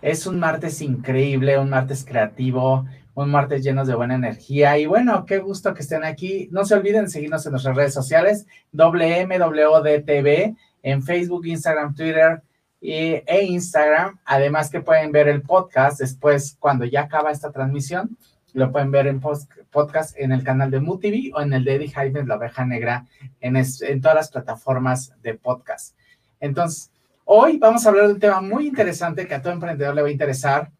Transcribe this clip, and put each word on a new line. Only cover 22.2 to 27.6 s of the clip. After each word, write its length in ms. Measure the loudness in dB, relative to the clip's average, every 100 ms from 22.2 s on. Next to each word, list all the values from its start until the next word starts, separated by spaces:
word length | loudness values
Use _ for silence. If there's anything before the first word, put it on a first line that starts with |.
| -4
La 100 | -6
Oveja 300 | -6 -6 -6
Negra, 400 | -4 -4 -6 -8 _ -20 _
en 160 | -2 0
es-, 240 | -2 -4
en 220 | -6 0
todas 120 | 2
las 160 | 2 2
plataformas 840 | -8 -10 -12 -6 -2 -2 -4 -6 _
de 100 | -10
podcast. 640 | -8 -6 -6 -6 -14 -14 _ _ _ _ _
Entonces, 520 | -8 -2 -4 -4 -16 _ _ _
hoy 320 | 4 6 6
vamos 300 | 6